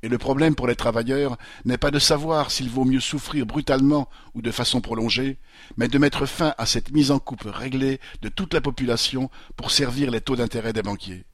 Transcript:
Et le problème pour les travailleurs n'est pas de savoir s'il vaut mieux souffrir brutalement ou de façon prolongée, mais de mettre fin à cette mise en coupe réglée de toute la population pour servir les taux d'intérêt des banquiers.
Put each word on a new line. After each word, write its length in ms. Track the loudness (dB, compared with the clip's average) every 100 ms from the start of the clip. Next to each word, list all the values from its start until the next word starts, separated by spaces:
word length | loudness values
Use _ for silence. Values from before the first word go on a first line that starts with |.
Et 60 | -2
le 80 | -2
problème 340 | 0 4 4
pour 140 | 4 0
les 80 | 0
travailleurs 600 | 0 0 0 0 0 -4 -12 -6
n'est 160 | -2 0
pas 100 | 2
de 80 | 2
savoir 540 | 4 2 2 0 0
s'il 180 | -2 -2
vaut 140 | 0
mieux 160 | 2 2
souffrir 480 | 0 -6 -4 -4 -2
brutalement 600 | -4 0 4 6 4 0 -8 -14 -6
ou 80 |
de 80 | -4
façon 280 | -2 0 0
prolongée, 600 | 0 -2 0 0 -2 -4 -12 -20 -16 -2
mais 100 | 2
de 100 | 4
mettre 300 | 4 2 -4
fin 260 | 0 0 0
à 80 | 0
cette 240 | 0 2
mise 180 | 4 4
en 80 | 2
coupe 280 | 0 -10 -8
réglée 540 | -8 -4 0 0 -2 -6 -10
de 80 | -8
toute 240 | -6 -2
la 80 | 0
population 680 | 0 -2 0 0 0 -2 -4 -6 -18 -12
pour 160 | -2
servir 400 | 0 0 0 0
les 100 | 0
taux 140 | -2 -2
d'intérêt 380 | 0 -2 -2
des 100 | -2
banquiers. 420 | -2 -4 -8 -12 -16